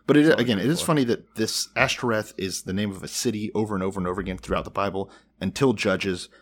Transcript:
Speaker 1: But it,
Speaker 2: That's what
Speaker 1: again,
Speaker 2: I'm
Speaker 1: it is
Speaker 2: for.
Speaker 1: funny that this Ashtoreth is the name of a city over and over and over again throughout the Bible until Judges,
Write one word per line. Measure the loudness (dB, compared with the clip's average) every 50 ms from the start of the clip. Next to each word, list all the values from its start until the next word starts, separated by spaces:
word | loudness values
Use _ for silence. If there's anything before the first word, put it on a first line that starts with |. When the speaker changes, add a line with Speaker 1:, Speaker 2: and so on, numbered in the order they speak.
| _ 4
Speaker 1:
But | 6 6
it, | 8
Speaker 2:
That's | 6 6
what | 4
Speaker 1:
again, | 4 2 2 2
Speaker 2:
I'm | 2
Speaker 1:
it | 0
is | 0 0
Speaker 2:
for. | 0 0
Speaker 1:
funny | 2 2 4
that | 2 2 -2 -2 _ -4
this | -4 -2 -2 -2 -4 -6 -4 0
Ashtoreth | 0 0 0 0 -2 0 0 0 0 -2 -4 -8
is | -6 -6 -6 -6 -6 -6
the | -4 -2
name | -2 -2 -2
of | -4 -6 -10
a | -8
city | -6 -2 -2 -2 -2 -2 -4 -4 -2
over | -2 -2 -2 -2
and | -2 -2
over | -2 -2 -2
and | -2 -2
over | -2 -2
again | -4 -6 -6 -8
throughout | -4 -4 -4 -4 -4
the | -4
Bible | -4 -2 -2 -2 -2 -4 -6 -8 -10 -20 _ _ _ -6
until | -6 -4 -2 2 2 2 2
Judges, | 2 2 0 0 0 0 -2 -2 -4 -6 -12 _ -20